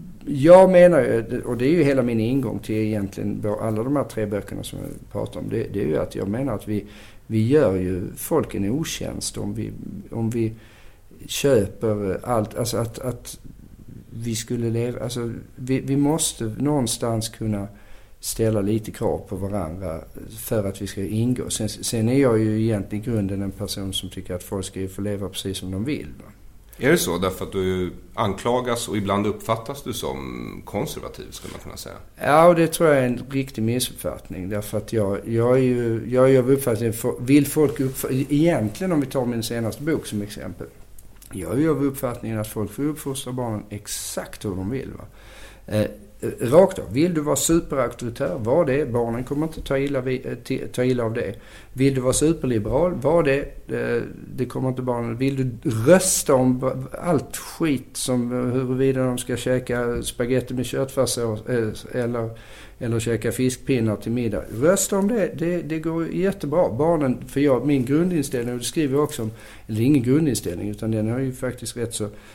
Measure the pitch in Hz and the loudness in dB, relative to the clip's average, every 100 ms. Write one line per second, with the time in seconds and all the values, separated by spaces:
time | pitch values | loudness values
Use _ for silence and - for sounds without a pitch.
0 | - - - 143 151 180 190 185 175 160 | -16 -14 -6 4 10 12 12 10 10 10
1 | 120 113 107 123 - 117 131 175 139 135 | 6 2 0 -4 -2 0 4 6 6 4
2 | 120 113 113 135 117 104 - 107 110 107 | 4 2 2 2 0 -4 -2 0 0 0
3 | 98 104 104 101 107 104 110 107 123 143 | -2 -4 -4 -2 -2 -2 -2 -2 0 0
4 | - - 104 101 95 98 - - - - | -2 -4 -2 -2 -4 -10 -10 -10 -10 -10
5 | - 104 110 - - 107 - 101 131 151 | -10 -6 -6 -6 -4 -4 -4 -2 0 0
6 | - - 98 113 139 104 - 104 - - | -2 -4 -4 -2 -2 -4 -4 -4 -4 -12
7 | - - - 110 110 151 113 95 90 92 | -20 -18 -4 0 4 4 4 2 0 -2
8 | 101 - - 160 - - 98 139 160 - | -4 -8 -2 0 0 -2 -2 -2 -4 -6
9 | - - - - 104 107 107 107 - - | -6 -6 -8 -6 -6 -6 -8 -8 -10 -12
10 | - 117 113 117 113 110 - - - - | -10 -4 -2 0 -2 -4 -16 -20 -20 -20
11 | - - - - 143 123 98 - 113 104 | -20 -18 -10 0 4 6 4 0 -2 0
12 | 98 - - 120 107 - 113 110 113 - | 0 -2 0 0 0 -2 -2 -2 -4 -4
13 | 127 120 - - - - - - - - | -6 -8 -10 -16 -16 -18 -20 -20 -18 -18
14 | - 113 117 110 - 120 117 113 120 120 | -16 -10 -6 -4 -4 -2 -2 0 -2 -4
15 | 123 127 117 120 - - 127 131 135 139 | -6 -6 -6 -8 -12 -10 -2 -2 0 2
16 | 143 160 - - 113 110 143 147 113 - | 2 2 0 -2 -6 -2 0 2 0 -2
17 | 120 113 110 - 110 101 101 - - - | 0 0 -2 -4 -2 -2 -4 -12 -18 -18
18 | - - - - 110 107 98 113 110 - | -20 -14 -8 0 2 2 2 0 -2 -4
19 | 107 78 - 92 98 101 80 90 92 80 | -2 -2 -4 -6 -4 -4 -4 -6 -6 -8
20 | - - - 110 - 113 98 95 98 - | -10 -16 -14 -12 -4 -2 -2 -4 -6 -6
21 | 95 110 120 127 - - 107 - - 117 | -4 0 0 0 -2 -4 -4 -6 -4 0
22 | 110 135 135 110 110 110 113 107 90 107 | 2 4 4 4 2 2 2 0 -2 -6
23 | 110 110 98 98 98 - 98 - 95 95 | -2 -2 0 -2 -4 -6 -8 -6 -6 -6
24 | 92 98 - 90 - 101 92 95 92 92 | -8 -10 -8 -8 -6 -6 -6 -6 -6 -4
25 | 101 101 95 - 98 92 92 92 127 139 | -4 -4 -6 -6 -6 -6 -6 -4 -4 -4
26 | - - - - - - - - 131 170 | -8 -14 -18 -20 -20 -20 -20 -2 4 4
27 | - 87 92 - 90 95 92 92 90 - | 4 0 0 -2 -4 0 2 2 0 -4
28 | - - 110 92 123 123 123 117 - 104 | -10 -2 -2 0 0 0 0 -2 -2 -2
29 | 98 101 104 101 - 113 113 139 - 113 | 2 2 2 -2 -2 -4 -4 -10 -8 -6
30 | 69 67 65 62 57 50 - 101 151 - | -4 -6 -6 -8 -10 -10 -8 -6 -4 -6
31 | - - - - - - - - - - | -10 -12 -14 -14 -14 -14 -14 -14 -14 -14
32 | - - - 151 170 165 160 - 165 139 | -18 -6 2 6 8 8 4 2 4 4
33 | 123 117 - 135 135 - 110 123 - - | 4 -2 -4 -4 -4 -2 0 0 -2 -6
34 | 80 62 - 87 92 104 104 107 104 113 | -8 -8 -10 -8 -6 -6 -4 -6 -2 0
35 | 98 98 - 113 120 131 127 123 117 113 | 0 0 -2 2 4 6 4 4 2 -2
36 | - 123 131 131 120 135 127 110 117 107 | 0 6 8 8 6 4 4 0 0 -2
37 | 123 - 123 143 143 156 143 147 131 135 | -2 -2 4 6 6 4 2 2 -2 -2
38 | 151 131 135 143 170 147 107 - 190 156 | -2 0 2 4 4 4 0 -2 0 0
39 | 131 139 120 117 110 117 113 107 147 151 | 0 -2 -2 -2 -4 -4 -4 -4 -2 -2
40 | - 107 101 - - - - - - - | -2 -6 -6 -8 -12 -10 -14 -16 -20 -18
41 | - - - 98 82 113 160 139 139 135 | -18 -20 -14 -10 -4 0 2 2 0 -2
42 | 127 117 110 110 107 113 104 - 147 147 | -6 -6 -6 -4 -4 -4 -6 -4 -4 -4
43 | 143 131 123 127 120 107 - 104 - - | -6 -8 -6 -6 -4 -4 -6 -12 -10 -10
44 | - - - - 110 92 95 131 - - | -8 -8 -10 -8 -6 -4 -4 -6 -8 -12
45 | - - - - - - - 107 - - | -16 -18 -20 -20 -20 -18 -4 0 0 -4
46 | - - 117 - 117 156 190 - - 113 | -18 -8 -6 -4 4 6 6 4 -6 0
47 | 175 160 147 143 - 170 170 139 120 - | 0 0 0 0 2 2 2 -2 -2 -2
48 | 120 113 143 165 110 151 151 135 143 120 | -8 -4 -4 -2 0 2 4 2 0 0
49 | 117 117 127 143 156 - - 139 139 127 | 0 -2 -4 -2 -2 -4 -4 -2 0 -2
50 | 127 127 - 139 - 135 - - 127 123 | -2 -4 -4 -8 -4 -4 -4 0 0 2
51 | 113 120 80 - - - - 123 135 131 | 0 -2 -4 -6 -14 -20 -10 0 2 2
52 | 127 - 147 165 131 113 107 123 180 135 | 2 2 2 2 0 0 2 2 2 2
53 | 123 170 143 139 147 - - 123 120 120 | 2 4 4 2 0 -10 -8 -4 -2 -2
54 | - - - 127 123 131 131 127 127 120 | -2 -10 -10 -6 -4 -2 -2 -2 -2 -2
55 | 117 117 135 135 131 113 - 110 123 185 | -2 0 0 0 -2 -2 -2 2 6 6
56 | 185 - - 131 127 127 127 131 131 - | 6 0 4 6 6 4 0 -2 -6 -6
57 | 170 151 131 - - - 165 127 - - | 0 0 0 -10 -10 -2 0 0 -4 -8
58 | - 123 120 123 123 127 127 131 135 131 | -2 0 0 0 0 0 0 2 2 2
59 | 127 123 - 120 127 127 127 120 120 120 | 0 0 -2 -2 0 0 0 -2 0 -2
60 | 113 - 120 127 120 127 120 135 135 - | -4 -4 0 0 0 -4 -2 -2 -2 0
61 | 120 - 117 107 107 123 107 - - 127 | 0 0 -2 -2 -2 0 0 -4 -6 -4
62 | 117 120 113 113 - - - - 117 113 | -2 -2 -4 -8 -16 -18 -18 -8 -4 -2
63 | 117 113 117 107 127 - - 131 110 101 | 0 0 0 0 0 0 0 2 2 0
64 | 113 120 117 95 - 107 151 196 - 202 | -2 -2 0 -2 -4 0 4 4 4 2
65 | 202 233 175 131 170 175 143 160 160 165 | 2 2 0 -2 -2 -2 -2 -4 -2 -2
66 | 165 170 190 196 151 156 117 110 156 170 | -2 0 -2 -2 -2 2 2 2 2 4
67 | 139 117 - 135 143 123 139 139 120 147 | 2 0 -2 2 4 4 4 2 2 2
68 | 180 170 131 127 120 123 117 170 147 135 | 2 0 0 -2 -2 -4 -4 -2 0 2
69 | 147 - 110 113 - - - 107 127 147 | 0 -2 -6 -6 -16 -18 -6 0 4 4
70 | 120 139 160 110 92 87 101 104 113 110 | 6 4 4 0 -2 -4 -6 -4 -2 0
71 | 107 123 135 127 127 120 113 120 113 - | 0 0 -2 -4 -6 -6 -8 -6 -6 -4
72 | 104 - - | -6 -8 -20